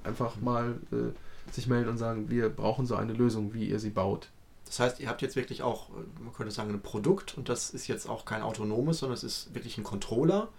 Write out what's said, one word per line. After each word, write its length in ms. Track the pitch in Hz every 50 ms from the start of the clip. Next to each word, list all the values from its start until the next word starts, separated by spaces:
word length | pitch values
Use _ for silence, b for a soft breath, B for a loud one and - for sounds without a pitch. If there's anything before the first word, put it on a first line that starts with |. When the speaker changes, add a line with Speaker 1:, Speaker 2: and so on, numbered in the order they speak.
| -
Speaker 1:
einfach 320 | - 123 - 123 117 -
Speaker 2:
Mhm. 80 | 104 113
Speaker 1:
mal, 320 | 123 120 120 117 120 120 - - -
äh, 600 | 120 117 120 113 - - - - - - - -
sich 140 | - - 104
melden 240 | 127 123 120 120 110
und 80 | 117
sagen: 320 | 113 117 117 113 110 107 -
Wir 200 | 123 120 113 107
brauchen 360 | - - 101 107 113 127 127
so 100 | 117 110
eine 180 | 101 107 113 117
Lösung, 420 | 117 123 120 113 110 104 101 113
wie 120 | 113 107
ihr 120 | - 104 107
sie 100 | 110 107
baut. 400 | - 95 95 98 107 - - - - - - - - - -
Speaker 2:
Das 120 | - - -
heißt, 200 | 120 123 - -
ihr 100 | 139 113
habt 140 | 117 - 135
jetzt 120 | 127 -
wirklich 280 | 131 120 - - - 131
auch, 260 | 120 110 - - -
äh, 340 | 107 - 110 101 - - 113
man 80 | 120
könnte 220 | - - 110 107 101
sagen, 180 | 113 107 107
ein 100 | 104 101
Produkt 540 | - - - 104 104 156 202 196 - - -
und 140 | 139 123 -
das 220 | 120 - - -
ist 160 | - 120 -
jetzt 200 | - 110 104 -
auch 160 | 113 113 110 -
kein 200 | - 110 110 107
autonomes, 560 | 110 104 110 107 104 107 120 139 160 165 160
sondern 160 | 139 131 120
es 80 | - -
ist 320 | - - - - - -
wirklich 240 | 123 - - - 117
ein 40 | 104
Controller, 640 | - 101 98 - - 110 123 151 165 180 208 220 - B